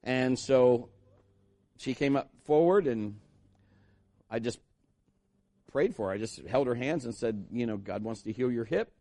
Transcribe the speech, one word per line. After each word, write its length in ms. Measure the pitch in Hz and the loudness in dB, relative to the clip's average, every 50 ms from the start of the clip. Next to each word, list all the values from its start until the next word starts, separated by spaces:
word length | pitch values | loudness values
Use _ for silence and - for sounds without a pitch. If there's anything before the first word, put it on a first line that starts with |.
And 380 | - 117 127 127 127 127 131 123 | -2 -2 0 0 2 2 0 0
so 500 | - - 135 131 123 127 123 120 120 - _ _ _ _ _ _ _ _ _ _ _ _ _ _ _ _ _ _ | 0 2 4 6 8 6 6 4 0 -6 _ _ _ _ _ _ _ _ _ _ _ _ _ _ _ _ _ _
she 160 | - 135 131 | -6 -6 -4
came 220 | - 147 139 139 | -2 0 2 2
up 140 | 139 - - _ _ _ | 0 -2 -4 _ _ _
forward 420 | - 151 151 170 170 185 208 180 143 | 2 4 4 6 6 4 4 2 2
and 320 | 120 110 107 104 104 107 _ _ _ _ _ _ _ _ _ _ _ _ _ _ _ _ _ _ _ _ _ _ | -2 -2 -4 -6 -8 -12 _ _ _ _ _ _ _ _ _ _ _ _ _ _ _ _ _ _ _ _ _ _
I 100 | 113 117 | -8 -4
just 200 | 113 120 113 - _ _ _ _ _ _ _ _ _ _ _ _ _ _ _ _ _ _ _ _ _ - | -4 -4 -8 -8 _ _ _ _ _ _ _ _ _ _ _ _ _ _ _ _ _ _ _ _ _ -8
prayed 220 | - 135 135 127 - | -2 0 0 0 0
for 140 | - 110 95 | -2 -4 -4
her. 60 | 95 | -2
I 40 | 104 | -4
just 280 | 110 110 - - - | -4 -8 -8 -12 -14
held 220 | 85 98 131 143 123 | -2 0 0 2 2
her 80 | 123 | 0
hands 280 | 117 123 139 156 170 127 | -2 -2 -2 -2 -2 -4
and 100 | 120 110 | -6 -8
said, 340 | - - 113 110 104 98 - | -4 -2 -2 -2 -4 -8 -8
you 140 | - 120 120 | -4 -4 -2
know, 100 | 113 110 | -2 -4
"God 260 | 101 98 98 95 101 | -6 -6 -6 -8 -6
wants 200 | 107 110 113 107 - | -6 -6 -8 -8 -8
to 80 | 110 | -10
heal 180 | 113 117 127 123 | -4 -2 -2 -2
your 140 | 123 117 113 | 0 -2 -4
hip. 300 | 110 156 190 226 - _ _ | -2 -2 -2 -2 -4 _ _